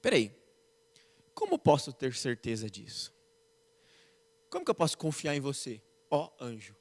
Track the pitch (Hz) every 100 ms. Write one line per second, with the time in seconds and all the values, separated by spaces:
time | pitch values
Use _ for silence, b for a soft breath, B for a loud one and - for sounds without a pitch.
0 | 240 185 104 - _ _ _ _ _ b
1 | b b b - 415 359 - 147 147 127
2 | 131 120 131 120 110 110 110 98 - -
3 | - _ _ _ _ _ _ b b b
4 | b b b _ _ 359 311 - 160 -
5 | 160 147 156 143 139 139 131 107 _ _
6 | _ 147 160 _ 123 113 - 101